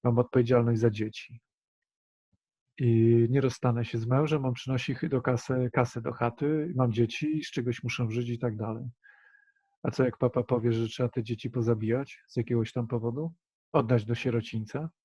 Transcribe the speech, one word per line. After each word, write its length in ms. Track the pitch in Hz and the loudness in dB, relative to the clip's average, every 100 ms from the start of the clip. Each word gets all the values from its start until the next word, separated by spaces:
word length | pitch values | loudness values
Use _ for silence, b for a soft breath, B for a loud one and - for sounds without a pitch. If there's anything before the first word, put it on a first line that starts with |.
Mam 160 | 123 117 | 4 2
odpowiedzialność 600 | 120 127 120 123 117 113 | 4 2 4 4 4 4
za 100 | 113 | 2
dzieci. 520 | 104 110 - - 120 _ _ _ _ _ _ _ _ _ _ _ _ _ - | 2 -6 -8 -18 -20 _ _ _ _ _ _ _ _ _ _ _ _ _ 0
I 500 | 123 113 113 117 117 | 4 6 6 6 6
nie 120 | 135 | 4
rozstanę 440 | 131 - 127 117 117 | 2 0 0 0 -2
się 120 | 117 | -4
z 100 | 113 | 0
mężem, 380 | 131 151 151 131 | 2 2 0 -2
on 80 | |
przynosi 420 | 123 - 131 127 127 | -4 -4 -4 -2 -4
chy-, 140 | 143 | -2
do 120 | 135 | 0
kasy, 480 | 127 120 - 127 123 | 0 -2 -2 -2 0
kasę 280 | - 120 127 | 0 0 -2
do 120 | 120 | -8
chaty, 600 | - 120 - 143 156 156 127 | -2 -4 -2 -2 -2 -2 0
mam 160 | 123 | 0
dzieci, 520 | 110 113 - 151 156 | 2 0 0 -4 -4
z 80 | 143 | -4
czegoś 320 | - 123 117 | -4 -4 -4
muszę 220 | 120 - 117 | -6 -4 -4
żyć 200 | 110 120 | -2 -4
i 100 | 120 | -4
tak 180 | 123 107 | -4 -4
dalej. 280 | 110 110 127 - b b b b b b b b | -6 -6 -10 -14 b b b b b b b b
A 80 | - | -6
co 120 | - | 0
jak 140 | 127 - | 0 2
papa 260 | 127 - | 0 0
powie, 280 | 120 123 117 | 0 0 2
że 160 | 113 113 | 0 -2
trzeba 220 | - 123 | -2 -4
te 140 | - | -4
dzieci 260 | 113 113 123 | -6 -6 -4
pozabijać 760 | 123 117 113 110 120 139 - _ | -2 0 0 0 -2 -4 -14 _
z 80 | - | -4
jakiegoś 360 | 113 120 110 | 0 0 0
tam 160 | - 117 | -4 -4
powodu? 460 | 120 117 123 160 165 _ _ _ | -2 -4 -4 -8 -10 _ _ _
Oddać 320 | 160 117 123 104 | -2 2 2 2
do 100 | 117 | -2
sierocińca? 760 | 131 117 110 113 107 135 160 _ | 0 -2 -2 -6 -6 -8 -8 _